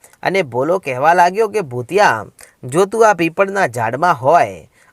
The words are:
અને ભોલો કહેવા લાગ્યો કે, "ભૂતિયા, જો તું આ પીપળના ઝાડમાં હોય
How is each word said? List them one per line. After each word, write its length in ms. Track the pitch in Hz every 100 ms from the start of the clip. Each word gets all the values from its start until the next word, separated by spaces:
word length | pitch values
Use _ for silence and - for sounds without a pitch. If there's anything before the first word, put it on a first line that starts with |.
| _ _
અને 200 | 151 190
ભોલો 360 | 143 120 143 185
કહેવા 340 | 143 127 151
લાગ્યો 340 | 180 175 190 220
કે, 140 | 214
"ભૂતિયા, 640 | 147 123 120 185 185 110 98 _ - _
જો 220 | 123 151 196
તું 240 | 226 220
આ 40 |
પીપળના 540 | 180 165 165 196 196 160
ઝાડમાં 520 | 120 113 131 175 139
હોય 500 | 131 170 117 90 - _ _